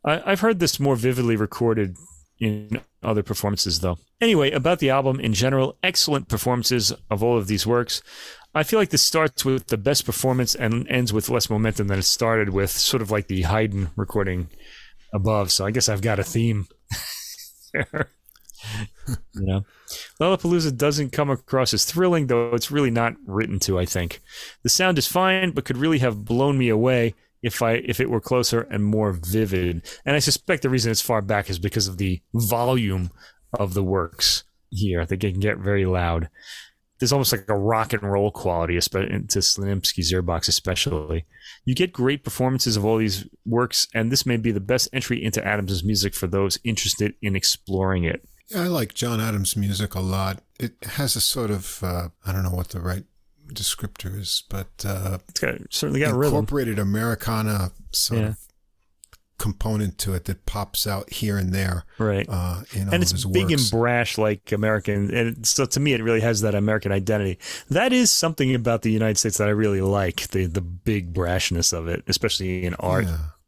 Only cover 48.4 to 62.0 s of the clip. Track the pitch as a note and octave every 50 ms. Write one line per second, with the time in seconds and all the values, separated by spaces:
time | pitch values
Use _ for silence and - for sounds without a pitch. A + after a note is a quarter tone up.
48.4 | _ - - F#3+ F3 F3+ F3 D3 A2+ G2+ - - B2+ A#2+ A#2 A2 A2 A2+ G#2+ G2+
49.4 | F#2+ - - G#2+ G2+ G2+ G2 F#2+ G#2+ - - F#2 F#2+ F#2 F#2+ F#2+ F#2+ F#2+ G2 -
50.4 | _ _ _ - A#2+ A2+ - _ - G#2 - D3 C#3+ B2 - A#2 - - - C3
51.4 | A#2 G#2 G#2 F#2+ F#2+ - - - G#2 F2 F2+ F2 F2 E2 _ _ _ F#2+ F#2 F#2+
52.4 | F#2 F2+ F2+ F2+ F2 - - F2+ E2+ F2+ F2+ G2 - _ _ _ _ _ _ _
53.4 | _ - - - - - - - - G2 - - - F#2 F#2+ G#2 F#2+ - - -
54.4 | - _ - G2 F#2+ - - - - G2 G2 F#2+ F#2+ F#2+ F#2+ F#2 - - - -
55.4 | - B1 A#1+ - - - - - - D3 C#3 C3+ D3 D3+ C3 B2 C#3+ D3 C3+ D3
56.4 | - - C#3+ C#3 B2+ A#2 G#2+ G#2 G2+ G2 G2+ A2 A2+ A#2 A2+ - - A#2 A2+ A2
57.4 | A2 G#2+ G#2+ G2 F#2 F#2 - - - - - - - - A#2 A2+ G#2+ G#2+ A2 -
58.4 | - _ _ _ _ _ _ _ _ _ _ _ - _ - _ _ _ _ -
59.4 | - G#2+ F#2+ - - A2 A2 G#2+ G#2 F#2+ E2 - - F#2+ F#2+ F2 - - - -
60.4 | _ - - G2+ - - - - - G#2 G2 G2 - - - - A#2 G#2 G2+ G2+
61.4 | F#2 F#2 F#2 G2 F#2+ F#2 F2+ E2+ - - - -